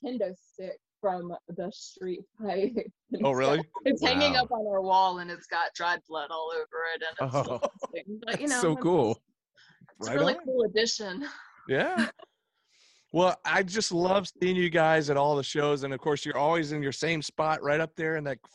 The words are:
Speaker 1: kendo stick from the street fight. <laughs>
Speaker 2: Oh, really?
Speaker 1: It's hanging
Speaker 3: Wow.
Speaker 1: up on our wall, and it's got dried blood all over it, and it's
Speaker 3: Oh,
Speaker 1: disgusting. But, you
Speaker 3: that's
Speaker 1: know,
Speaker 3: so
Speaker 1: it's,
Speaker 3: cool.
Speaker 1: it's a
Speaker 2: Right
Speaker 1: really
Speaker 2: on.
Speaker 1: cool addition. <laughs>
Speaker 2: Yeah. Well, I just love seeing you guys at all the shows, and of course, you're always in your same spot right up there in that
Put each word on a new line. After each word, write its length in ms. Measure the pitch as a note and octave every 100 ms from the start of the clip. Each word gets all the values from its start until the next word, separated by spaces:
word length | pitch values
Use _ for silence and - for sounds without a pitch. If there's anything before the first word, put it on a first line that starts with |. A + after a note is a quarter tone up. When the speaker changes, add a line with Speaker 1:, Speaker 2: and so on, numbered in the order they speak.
Speaker 1:
kendo 280 | A#3+ B3 F#3 F#3
stick 400 | _ - F#3 - _ _
from 340 | G3+ F3+ F3 E3+ -
the 240 | F3 F3+
street 460 | - - - F#3 F3+ - -
fight. 320 | G#3 F3+ - A3+ - - -
<laughs> 120 | G#3+
Speaker 2:
Oh, 80 | C#3
really? 320 | B2+ C3+ D3+ D#3+ -
Speaker 1:
It's 160 | C4 -
hanging 320 | B3 C4+ D4
Speaker 3:
Wow. 80 | B3+
Speaker 1:
up 80 | B3
on 140 | A#3 G#3
our 120 | G3
wall, 380 | F#3+ F#3 F#3+ F3+
and 100 | F3
it's 160 | E3+ -
got 260 | F3 E3
dried 240 | - F3 E3+ -
blood 200 | D#3 C#3+
all 200 | D#3+ D#3+
over 100 | E3 D3+ E3 E3
it, 80 | D#3+
and 260 | D#3+ - C3
it's 60 | C3+
Speaker 3:
Oh, 220 | B2+ B2 - - -
Speaker 1:
disgusting. 300 | E3 F#3+ G#3+
But, 160 | A3+ G#3
you 60 | C#4+
Speaker 3:
that's 80 |
Speaker 1:
know, 60 | B3
Speaker 3:
so 120 | E3+
Speaker 1:
it's, 80 | D3+
Speaker 3:
cool. 420 | D#3+ F3 A2 A2+ _ _ _ _ - _ - -
Speaker 1:
it's 80 | A2
a 40 |
Speaker 2:
Right 60 | C3+
Speaker 1:
really 140 | D#3+
Speaker 2:
on. 100 | E4
Speaker 1:
cool 180 | C#4+ B3+
addition. 600 | G#3+ G#3 A3+ - G3+ F#3+ C#4+
<laughs> 360 | - - - -
Speaker 2:
Yeah. 400 | C3+ C#4 F4+ A3+ - - _ _ _ _ _ _ _ _
Well, 240 | E3 F#3 -
I 180 | D#3 F3
just 300 | F#3+ G#3+ -
love 340 | E3+ F#3 G3 F3+ -
seeing 160 | F3+ F#3
you 140 | F3
guys 400 | E3 D#3+ D#3+ D3
at 80 | C#3
all 180 | D3 C#3+
the 60 |
shows, 420 | C3 D3+ D3 C#3+
and 80 | C#3
of 80 | C3
course, 240 | D#3 C#3+
you're 140 | D3+ C3
always 340 | D3 E3+ D3
in 100 | D3+
your 100 | C#3
same 280 | B2 D#3 D#3+
spot 420 | - - D#3 D#3
right 160 | C#3+ D3+
up 160 | D#3+
there 220 | - D#3+ D#3+
in 80 |
that 140 | D3 B2+ -